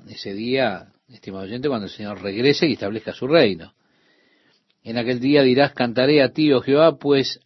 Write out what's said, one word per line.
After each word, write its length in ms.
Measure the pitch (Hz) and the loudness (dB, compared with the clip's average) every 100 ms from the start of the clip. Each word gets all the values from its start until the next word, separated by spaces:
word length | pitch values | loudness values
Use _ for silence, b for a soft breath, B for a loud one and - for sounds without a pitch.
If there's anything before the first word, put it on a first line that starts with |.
| 104 | -8
ese 260 | 110 - | -16 -12
día, 580 | 98 117 131 120 90 - _ _ | -10 -4 -2 -2 -4 -14 _ _
estimado 360 | 120 - 95 | -20 -16 -14
oyente, 240 | 95 123 143 | -12 -8 -6
cuando 180 | 120 95 | -6 -8
el 60 | |
Señor 300 | - 104 98 | -12 -14 -10
regrese 460 | 98 101 135 139 165 | -8 -2 0 0 0
y 40 | |
establezca 420 | 110 101 85 - | -2 -6 -8 -10
su 120 | - 131 | -8 0
reino. 460 | 165 117 82 - _ _ _ _ _ _ _ _ _ _ _ | 2 2 0 -12 _ _ _ _ _ _ _ _ _ _ _
"En 160 | 113 117 | -8 -4
aquel 220 | 117 127 | -2 -2
día 220 | 131 147 | 2 4
dirás, 300 | 131 127 143 | 6 4 2
cantaré 500 | - 120 113 131 151 | 0 -4 0 2 4
a 100 | 131 | 2
ti, 200 | - 151 | 2 2
oh 80 | 127 | 2
Jehová, 380 | 131 139 165 143 | 2 4 4 2
pues 420 | 143 139 127 - | 0 0 0 -8